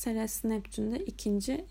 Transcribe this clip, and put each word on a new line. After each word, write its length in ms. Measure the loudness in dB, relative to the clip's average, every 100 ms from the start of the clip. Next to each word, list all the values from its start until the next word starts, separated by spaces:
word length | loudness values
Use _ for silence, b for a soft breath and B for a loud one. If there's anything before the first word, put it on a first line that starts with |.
Ceres 400 | 0 0 0 0
Neptün'de 640 | 2 0 0 -2 0 0 -4
ikinci 600 | -2 2 2 2 -2 0